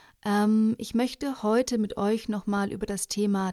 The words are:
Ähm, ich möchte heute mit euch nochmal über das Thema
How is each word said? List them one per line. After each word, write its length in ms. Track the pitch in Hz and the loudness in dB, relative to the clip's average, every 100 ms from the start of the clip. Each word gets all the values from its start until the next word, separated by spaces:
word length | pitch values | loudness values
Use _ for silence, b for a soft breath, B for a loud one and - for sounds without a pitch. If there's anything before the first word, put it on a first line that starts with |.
| B _ | B _
Ähm, 500 | 208 208 214 220 220 226 | -2 2 4 4 4 0
ich 160 | 220 | -2
möchte 480 | 226 254 - 285 262 | 0 0 -2 -6 -2
heute 360 | 214 226 254 240 | 0 2 2 0
mit 180 | 208 - | -2 -2
euch 320 | 202 220 - | 0 0 -2
nochmal 440 | 208 202 202 202 | -4 -2 0 -2
über 140 | 202 208 | -4 -6
das 220 | 196 - | -6 -4
Thema 440 | 208 208 196 190 | -2 0 2 0